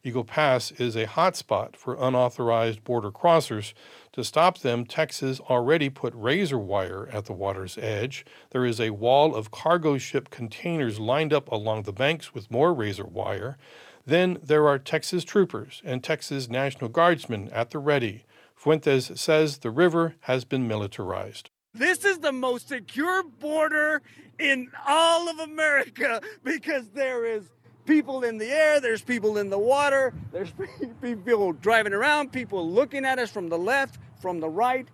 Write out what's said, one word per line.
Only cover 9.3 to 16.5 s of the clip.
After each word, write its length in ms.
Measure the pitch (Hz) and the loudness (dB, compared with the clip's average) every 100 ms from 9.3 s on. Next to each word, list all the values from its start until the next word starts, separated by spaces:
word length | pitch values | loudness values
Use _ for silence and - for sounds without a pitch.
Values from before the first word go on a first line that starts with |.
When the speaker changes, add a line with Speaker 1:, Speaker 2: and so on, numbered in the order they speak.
Speaker 1:
of 160 | 113 107 | 2 -6
cargo 480 | - 160 175 160 139 | -4 2 2 2 0
ship 320 | - 139 - | -2 -4 -4
containers 680 | - 117 - 175 165 123 107 | -12 -12 -8 -4 -2 -2 -2
lined 340 | 110 139 156 | 0 0 2
up 180 | 147 - | 0 0
along 320 | 110 110 107 | -4 -2 -4
the 100 | 104 | -4
banks 400 | 95 139 160 - | -2 0 0 -8
with 180 | 117 104 | -14 -4
more 220 | 113 165 | 2 2
razor 320 | 151 104 95 | 2 -2 -4
wire. 520 | 90 92 98 101 113 143 - - - - | -8 -6 -4 -4 -8 -12 -20 -20 -20 -20
Then 340 | - 165 185 180 | 0 2 2 -2
there 240 | 143 151 151 | 2 4 4
are 120 | 139 | 2
Texas 440 | - 160 - 180 | -2 -4 -2 -4
troopers 580 | 165 208 180 107 - - | 0 2 2 -2 -10 -14
and 180 | 165 127 | -6 -6
Texas 460 | - 156 - 143 | -2 -4 -4 -8
National 400 | 120 | -4